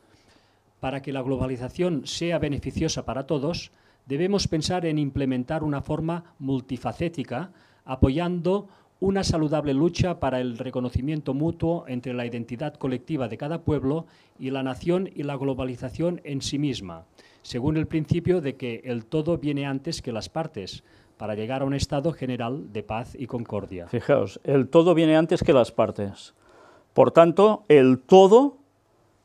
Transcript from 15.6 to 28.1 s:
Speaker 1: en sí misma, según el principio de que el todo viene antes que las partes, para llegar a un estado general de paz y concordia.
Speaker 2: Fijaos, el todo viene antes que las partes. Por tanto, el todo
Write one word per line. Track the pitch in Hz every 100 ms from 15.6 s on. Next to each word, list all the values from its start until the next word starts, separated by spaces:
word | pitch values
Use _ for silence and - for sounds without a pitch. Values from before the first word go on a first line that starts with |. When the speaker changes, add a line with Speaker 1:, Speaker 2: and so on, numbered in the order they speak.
| 131 123 131 - 170 175
Speaker 1:
en | 147 139
sí | - 143
misma, | 147 110 95 82 - _ - _
según | - 123 139 156
el | 151
principio | 160 147 170 175 180
de | 139 131
que | 123 113
el | 127 120
todo | 110 156 156 170
viene | 147 143 139
antes | 135 170 156
que | -
las | 113 -
partes, | 160 156 110 92 - - _ _ _
para | 107
llegar | 107 110 135
a |
un | 135
estado | 139 - 147 156
general | - 127 120 117 139 180
de | 107
paz | - 110 -
y | - 113
concordia. | 120 113 104 92 90 85
Speaker 2:
Fijaos, | 117 - 135 101 -
el | - 139 127
todo | 165 165
viene | 165 160 156
antes | 160 170
que | -
las | 135 110
partes. | - 107 104 101 98 - _ _ - - - _
Por | - 123
tanto, | 160 170 165 208 208 -
el | 147 131 127
todo | -